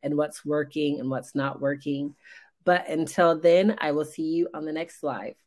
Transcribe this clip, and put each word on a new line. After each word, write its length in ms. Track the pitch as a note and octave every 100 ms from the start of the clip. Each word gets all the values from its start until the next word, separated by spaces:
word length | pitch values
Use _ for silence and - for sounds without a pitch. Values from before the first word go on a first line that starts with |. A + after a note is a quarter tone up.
and 140 | C#3+ D3
what's 280 | D3 -
working 540 | D3 D3+ C#3+ D#3 D3 D3
and 120 | B2+
what's 240 | C3 -
not 260 | - C#3 C3+
working. 540 | C#3 C#3+ D3 C#3 C#3+ - - - _ _
But 240 | - F3+ F3+
until 500 | D#3 D#3+ - E3+ E3
then, 380 | E3+ F3 G3 G#3+
I 120 | D3+
will 120 | D3
see 180 | D3+ -
you 260 | D#3+ E3 E3+
on 100 | D3+
the 80 | D#3
next 300 | D#3 E3+ -
live. 340 | D3 A#2 F#2 -